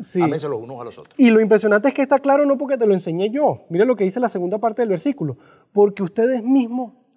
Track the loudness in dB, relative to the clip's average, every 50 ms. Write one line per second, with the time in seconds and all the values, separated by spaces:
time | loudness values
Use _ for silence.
0 | -16 -8 -4 -2 -2 0 -2 -4 -6 -6 -8 -8 -10 -12 -14 -14 -14 -16 -16 -18
1 | -20 -14 _ 4 4 6 6 6 4 4 4 2 4 2 2 2 2 0 0 0
2 | 0 0 0 0 2 2 2 2 2 2 0 -2 -2 -4 -2 0 2 2 2 0
3 | -2 -4 -4 -4 -4 -4 -2 0 0 0 -2 -2 -6 -4 0 0 2 2 2 0
4 | -2 -2 -2 -2 -4 -4 -2 -4 -4 -4 -4 -4 -4 -4 -2 -2 -2 -2 -2 -2
5 | -2 -4 -4 -4 -6 -8 -8 -10 _ _ _ _ _ _ _ 2 2 2 2 -2
6 | -8 -6 -2 -2 0 0 -2 -2 0 0 2 2 2 0 -4 -8 -10 -10 -14 _
7 | _ _ _